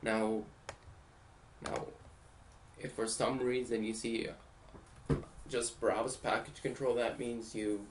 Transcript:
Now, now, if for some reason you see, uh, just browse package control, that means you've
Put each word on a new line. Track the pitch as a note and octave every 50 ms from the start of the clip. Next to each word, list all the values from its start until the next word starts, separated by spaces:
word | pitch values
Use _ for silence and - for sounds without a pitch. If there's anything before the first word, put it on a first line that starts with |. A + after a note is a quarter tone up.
Now, | - A2 A2 A2 A2 A2 A2 G#2+ G#2+ - - - - - - - - - - - - - - - - - - - - - - - -
now, | - - - - - - - - - - - - - - - - - - - - - - -
if | - C#3+ -
for | - A2+
some | A2 - - B2+ B2+ C3+
reason | C3 B2+ B2 B2+ B2+ B2 A2 A#2 A2+ G#2+
you | A2 A2
see, | A2 - A#2 A2+ A2 -
uh, | - - - - - - - - - - - - - - - - - - - - - - - -
just | - - A#2+ A#2 - - -
browse | A2+ G#2+ F#2+ G#2+ A#2 B2+ -
package | - - A#2+ - A2+ A#2 - - - -
control, | C3+ A#2+ - C#3 B2+ A#2
that | A#2+ A#2 A2+ - -
means | B2 A#2+ A#2+ A#2 A2 A2 -
you've | A2 G#2+ G#2 G#2 G2+ G2+ G2+